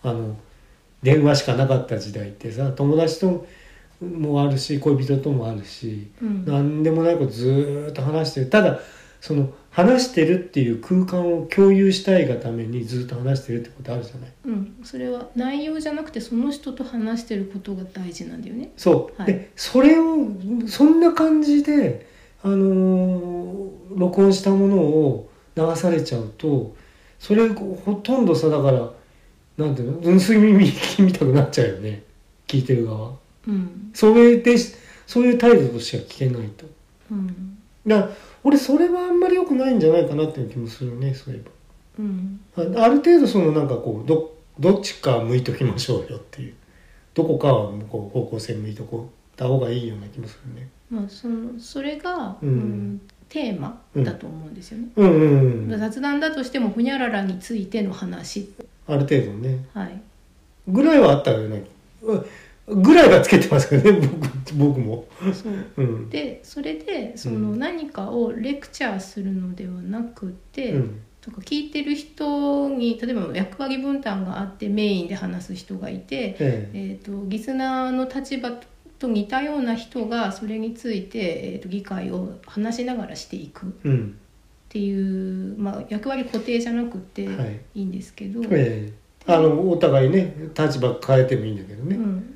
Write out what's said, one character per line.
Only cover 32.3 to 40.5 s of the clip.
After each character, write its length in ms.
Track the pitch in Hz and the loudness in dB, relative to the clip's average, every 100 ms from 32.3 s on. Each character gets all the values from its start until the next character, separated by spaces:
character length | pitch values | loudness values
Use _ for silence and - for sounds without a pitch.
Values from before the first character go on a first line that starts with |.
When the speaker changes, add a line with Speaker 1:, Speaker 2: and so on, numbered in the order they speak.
| _ - | _ -4
Speaker 1:
聞 120 | 139 | -2
い 40 | |
て 100 | 131 | 0
る 120 | 123 113 | 0 0
側。 260 | 107 117 131 _ _ - | -4 -8 -14 _ _ -4
Speaker 2:
う 40 | |
ん。 400 | 196 180 180 - | -4 -4 -10 -16
Speaker 1:
そ 200 | - 214 | 4 6
れ 240 | 233 240 240 | 10 10 8
で、 180 | 240 240 - - - - - | 6 4 2 -10 -20 -20 -4
そ 160 | 240 | 2
う 20 | 247 | 4
い 100 | 233 | 6
う 20 | |
態 240 | 233 214 | 8 6
度 60 | 131 | 6
と 60 | 120 | -4
し 100 | - | -6
て 60 | - | -8
は 60 | |
聞 160 | - - | -8 -4
け 100 | 131 | -2
な 140 | 120 | -2
い 40 | 107 | -8
と。 160 | - - - _ _ _ | -12 -20 -20 _ _ _
Speaker 2:
う 40 | 208 | -8
ん。 420 | 185 180 190 - _ _ 214 | -6 -8 -14 -16 _ _ 0
Speaker 1:
だ 180 | 214 | 2
か 40 | 190 | 2
ら、 40 | - - - | -6 -20 -2
俺 160 | 277 277 | 2 4
そ 200 | - 294 | 4 2
れ 100 | 349 | 4
は 140 | 359 | 2
あ 100 | 359 | 0
ん 80 | 349 | 2
ま 80 | 359 | 4
り 80 | 359 | 2
良 100 | 349 | 2
く 80 | 254 | 0
な 140 | 262 | 2
い 60 | 233 | 4
ん 60 | |
じ 80 | 156 | 6
ゃ 20 | |
な 80 | 170 | 4
い 80 | 147 | 2
か 80 | 143 | 0
な 80 | |
っ 80 | 156 | -4
て 80 | 139 | -4
い 60 | |
う 40 | |
気 80 | 113 | -8